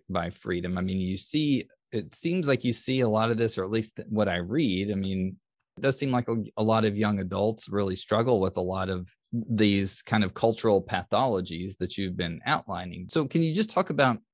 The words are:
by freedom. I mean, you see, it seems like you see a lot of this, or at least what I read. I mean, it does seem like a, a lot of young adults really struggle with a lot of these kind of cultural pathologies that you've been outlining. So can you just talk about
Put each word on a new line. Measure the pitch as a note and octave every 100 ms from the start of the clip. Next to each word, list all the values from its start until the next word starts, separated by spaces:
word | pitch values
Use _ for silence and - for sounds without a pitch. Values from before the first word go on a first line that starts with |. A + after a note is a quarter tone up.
| -
by | F2+ E2+
freedom. | - - F2 F2+ F2+
I |
mean, | F#2 F#2+
you | F#2 F#2+
see, | - D3+ D3 C3 - _ -
it | A2+ F2
seems | - E3+ F3+ D3
like | B2+ B2
you |
see | A2+ - C3
a | A#2+
lot | G#2+ A2+
of | A2+
this, | A2+ G#2+
or |
at | F#2+
least | A2 A2 - -
what | G#2+ G2+
I | F2+
read. | F2 C#3 C3+ F#2 G2+
I | G2
mean, | F#2+ F#2+ F#2+ F#2+ _ _ _ -
it |
does | C3+ C3+
seem | C#3
like | B2 A#2
a, | A#2 G#2 -
a |
lot | A2 A2
of | A2 G2+
young | G#2+ G2+
adults | F#2 F#2+ G#2+ A2 -
really | G2+ G2 F#2
struggle | - A2 A#2+ A2+
with | F#2 -
a |
lot | F2+ F#2+ F#2
of | F#2 F2+ _ -
these | A#2+ A2 A2 G#2+ G2+ G2 -
kind | - A2 F#2+
of |
cultural | - A2+ A2 A2+ G2
pathologies | F#2 F#2+ F2+ G#2 C3 G2 F2+ E2+ F#2+ G2+
that | F2+ -
you've | F#2+ F#2
been | E2+ E2 C3
outlining. | D#3 - F2+ F2+ E2+ F2+
So | D#3+ C#3
can | E3
you | E3 E3
just | A3
talk | - F#3+
about | D3+ C3+ A2+ _